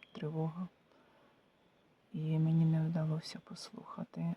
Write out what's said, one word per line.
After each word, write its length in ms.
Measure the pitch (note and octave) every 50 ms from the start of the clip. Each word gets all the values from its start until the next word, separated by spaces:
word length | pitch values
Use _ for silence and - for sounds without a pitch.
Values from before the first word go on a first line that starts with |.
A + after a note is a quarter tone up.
| - -
тривога 560 | - - D#3+ D3+ D#3+ D#3 D#3+ D#3+ D#3+ F3 F#3 F3 _ _ _ _ _ _ _ _ _ _ _ _ _ _ _ _ _ _ _ _ _ _ _ _ _ _ _ _ -
і 260 | D#3+ D#3 D#3 D#3+ D#3+
мені 260 | D#3+ D#3+ D#3+ E3 E3
не 160 | D#3+ D#3+ D#3+
вдалося 580 | D#3+ D#3+ E3+ D#3+ D#3 D#3 D#3 E3 - - - -
послухати. 960 | - - F3+ - - - - - - - - - E3+ - - E3+ E3+ E3+ E3+